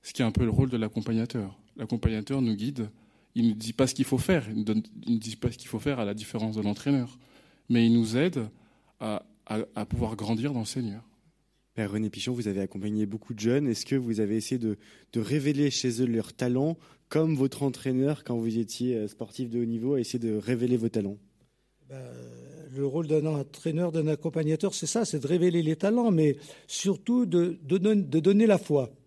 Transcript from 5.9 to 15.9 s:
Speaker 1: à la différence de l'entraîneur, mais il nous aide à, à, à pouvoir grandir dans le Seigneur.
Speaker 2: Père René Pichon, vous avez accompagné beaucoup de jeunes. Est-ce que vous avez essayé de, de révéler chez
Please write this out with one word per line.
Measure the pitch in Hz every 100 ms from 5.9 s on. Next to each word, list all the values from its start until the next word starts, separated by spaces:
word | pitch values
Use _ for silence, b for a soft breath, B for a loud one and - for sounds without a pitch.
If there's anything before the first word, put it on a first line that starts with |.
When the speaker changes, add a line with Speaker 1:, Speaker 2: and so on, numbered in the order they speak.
| 131
Speaker 1:
à | 104
la |
différence | 104 107 113 110 107
de |
l'entraîneur, | 101 104 143 139 120 - b b b b _
mais | 120 117
il |
nous | 117 110 117
aide | 175 147 107 b b b b _
à, | 110 104 - _ -
à, | 107 -
à | - 104
pouvoir | 120 113 110
grandir | 104 113 135
dans | 127
le | 107
Seigneur. | 135 117 104 - _ _ _ _ _ _
Speaker 2:
Père | - 104
René | 107 107
Pichon, | 107 107
vous | 123 107
avez | 98
accompagné | 95 98 104 107 104
beaucoup | 110 -
de | 110
jeunes. | 110 131 143
Est-ce | 110 -
que | 139
vous | 120 107
avez | 104 110
essayé | - 131
de, | 113 101 b b b
de | 117
révéler | 107 147 139 143 147
chez | - 127